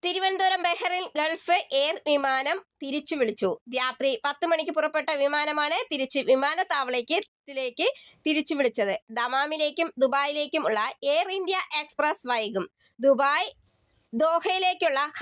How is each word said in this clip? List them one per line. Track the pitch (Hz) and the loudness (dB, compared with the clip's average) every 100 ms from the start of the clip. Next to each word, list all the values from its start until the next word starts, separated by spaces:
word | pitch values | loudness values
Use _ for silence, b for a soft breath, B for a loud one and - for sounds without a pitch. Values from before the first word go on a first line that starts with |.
തിരുവനന്തപുരം | 349 370 381 381 381 370 | -2 0 0 2 2 2
ബഹ്റൈൻ | 349 339 359 359 359 302 | 0 -2 -2 -2 -4 -2
ഗൾഫ് | 302 330 - 349 - | -2 -2 0 0 2
എയർ | 269 294 311 - | 0 0 -2 0
വിമാനം | 294 277 262 269 359 - _ | 2 2 0 0 -4 -6 _
തിരിച്ചു | 277 285 294 | -6 -4 -2
വിളിച്ചു. | 311 233 208 - 170 - 247 | 0 0 0 -2 -2 -6 -4
രാത്രി | 254 254 269 262 | -4 0 -2 0
പത്ത് | 285 285 339 | -4 -2 0
മണിക്ക് | 330 311 | 0 0
പുറപ്പെട്ട | 311 302 311 311 | -2 -2 -2 -2
വിമാനമാണ് | 302 277 294 302 302 294 339 466 | 0 0 0 0 0 0 -2 -2
തിരിച്ച് | 285 262 285 | -4 0 -2
വിമാനത്താവളത്തിലേക്ക് | 240 262 277 330 370 302 277 254 233 339 403 _ - 269 254 240 359 554 B B - | 2 2 2 -2 -2 -2 -2 -4 -2 -2 -4 _ -12 -6 -6 0 -2 -2 B B 0
തിരിച്ചു | 311 - | 0 0
വിളിച്ചത്. | 294 262 226 202 190 _ | 0 0 2 0 -2 _
ദമാമിലേക്കും | 226 240 262 285 311 302 294 330 - | -4 0 0 0 0 -2 0 -4 2
ദുബായിലേക്കും | 262 277 285 294 294 320 220 | 2 2 0 -2 -2 0 0
ഉള്ള | 214 226 - | 0 -2 -2
എയർ | 277 302 370 | 0 2 0
ഇന്ത്യ | 381 359 381 359 302 | -2 -2 -2 -2 -4
എക്സ്പ്രസ് | 294 - 294 320 247 | -6 -2 -2 -2 -2
വൈകും. | 240 214 202 180 _ b b | -2 0 -4 -6 _ b b
ദുബായ്, | 262 262 277 302 403 - _ _ _ _ _ | 4 4 4 2 -2 -6 _ _ _ _ _
ദോഹയിലേക്കുള്ള | 226 311 339 359 370 370 359 339 269 294 294 | 0 2 2 2 2 2 2 0 0 -2 -2